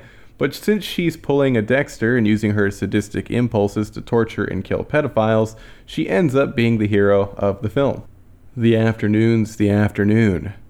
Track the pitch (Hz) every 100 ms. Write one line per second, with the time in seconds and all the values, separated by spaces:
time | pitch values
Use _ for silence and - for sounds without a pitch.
0 | - - - - 143 - - 208 - -
1 | 170 - - 143 135 120 107 131 139 -
2 | 113 123 107 107 107 104 101 101 98 107
3 | 101 101 - 113 120 107 101 110 104 -
4 | - 117 113 - 101 92 - - 92 147
5 | 143 - 110 110 110 - - - - -
6 | - 196 165 131 139 120 117 113 104 104
7 | 101 101 101 - 101 95 107 139 139 -
8 | - - - - - 123 117 110 110 110
9 | 104 107 113 117 107 - 104 104 104 -
10 | 101 110 110 85 - - -